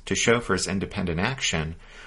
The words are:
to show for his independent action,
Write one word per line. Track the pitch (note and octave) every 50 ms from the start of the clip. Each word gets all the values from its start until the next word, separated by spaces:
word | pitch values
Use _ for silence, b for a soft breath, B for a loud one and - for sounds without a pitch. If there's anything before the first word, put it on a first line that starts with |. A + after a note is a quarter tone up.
| - -
to | G2
show | F#2+ - - A#2 A#2+
for | A#2+ - G2
his | F2+ - -
independent | F#2 G2 F#2 F2+ - G2 F#2 F2 E2 D#2+
action, | F#2 - C3+ C3 - - - E2 D#2 D#2+ E2+ - B B B B B